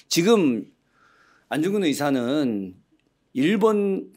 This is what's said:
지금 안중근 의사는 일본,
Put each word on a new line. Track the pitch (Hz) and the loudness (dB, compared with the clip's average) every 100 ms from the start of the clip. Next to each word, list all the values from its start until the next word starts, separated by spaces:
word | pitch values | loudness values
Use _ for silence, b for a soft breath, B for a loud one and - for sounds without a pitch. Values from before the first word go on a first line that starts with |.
| B | B
지금 | - 180 226 151 113 - _ _ b b b b b b | 0 4 4 4 0 -6 _ _ b b b b b b
안중근 | 127 170 208 | -4 -2 0
의사는 | 175 131 143 135 120 147 135 104 95 92 _ _ _ _ _ | -2 -2 -2 -2 -2 -2 -2 -4 -8 -14 _ _ _ _ _
일본, | 131 151 214 220 208 202 190 - | -2 0 2 2 2 0 -4 -6